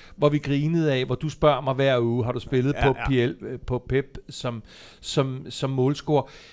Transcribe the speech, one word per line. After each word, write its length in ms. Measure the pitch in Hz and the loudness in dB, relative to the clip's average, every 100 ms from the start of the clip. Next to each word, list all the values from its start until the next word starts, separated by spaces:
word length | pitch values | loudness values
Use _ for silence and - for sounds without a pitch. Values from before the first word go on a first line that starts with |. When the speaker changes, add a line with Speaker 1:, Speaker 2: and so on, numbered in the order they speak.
| - - | -18 0
Speaker 1:
hvor 140 | 147 | 2
vi 80 | 147 | 2
grinede 560 | 139 143 151 165 156 | 0 0 2 2 2
af, 120 | 131 127 | 2 0
hvor 100 | - | -2
du 140 | 156 | -4
spørger 320 | - 151 135 | 2 2 2
mig 120 | 135 | 0
hver 260 | 131 135 127 | 0 2 2
uge, 260 | 120 120 120 | 2 0 -2
"Har 60 | |
du 80 | 123 | -4
spillet 340 | - 131 131 143 | -2 0 2 2
Speaker 2:
Ja, 80 | 131 | 2
Speaker 1:
på 40 | 127 | 2
Speaker 2:
ja. 80 | 117 | 0
Speaker 1:
Piel-, 480 | 131 120 - 104 127 - | 2 2 -2 -10 -10 -6
på 180 | 123 - | -6 -2
Pep 280 | 127 139 - - | -2 -2 -10 -16
som, 340 | - 127 117 - - - - | -10 -8 -8 -12 -20 -20 -18
som, 440 | - - 135 131 147 | -6 0 0 -2 -10
som 200 | - 139 | -6 -4
målscorer?" 600 | 135 127 147 - 147 - - - | 0 0 0 0 0 0 -10 -20